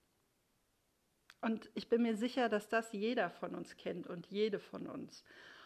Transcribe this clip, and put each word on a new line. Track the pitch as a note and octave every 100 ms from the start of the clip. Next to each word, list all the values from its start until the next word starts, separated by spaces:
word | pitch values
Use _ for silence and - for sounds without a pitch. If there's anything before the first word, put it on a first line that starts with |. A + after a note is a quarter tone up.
| _ _ _ _ _ _ _ _ _ _ _ _ _ -
Und | A#3 A3 -
ich | - -
bin | A#3
mir | A#3 G#3
sicher, | B3 C#4 A#3
dass | G#3 -
das | A3+ A3+
jeder | G3+ A3 B3 F3
von | - F3+
uns | F3+ E3+ -
kennt | F3+ F3 -
und | F3 -
jede | G3 A3 G3
von | - - -
uns. | - - - - - - -